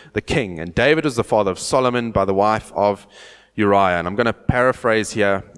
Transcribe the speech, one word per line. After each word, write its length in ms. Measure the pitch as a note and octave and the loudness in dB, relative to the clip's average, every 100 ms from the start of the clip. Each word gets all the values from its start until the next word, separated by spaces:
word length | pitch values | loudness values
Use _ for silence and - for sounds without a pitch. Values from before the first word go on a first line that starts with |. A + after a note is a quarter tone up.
| - | -10
the 80 | G#2+ | -8
king. 380 | - D#3+ G#2 E2 | -4 -4 -4 -6
And 160 | E2+ | -6
David 300 | G2 B2+ D#3+ | 0 2 2
was 120 | D3+ A#2 | 0 -2
the 80 | |
father 260 | - A2+ G2 | 0 0 0
of 80 | F#2 | -2
Solomon 520 | - C3+ B2+ B2 A#2 | -2 0 0 0 -2
by 160 | G#2 G2 | -2 0
the 80 | |
wife 360 | F#2+ G#2 G#2+ - | 2 2 0 -4
of 320 | - G2+ G2 - - - - _ | -2 0 0 -8 -20 -20 -20 _
Uriah." 440 | - G#2 G2+ F#2+ F2 | -2 2 4 4 2
And 80 | F2 | -2
I'm 100 | G#2 | -2
gonna 180 | A#2 | -2
paraphrase 800 | - - B2 B2+ B2 A#2+ A2 G2+ | -2 -2 2 0 0 0 0 -2
here, 320 | A2+ G2+ G2 - | 0 0 0 -4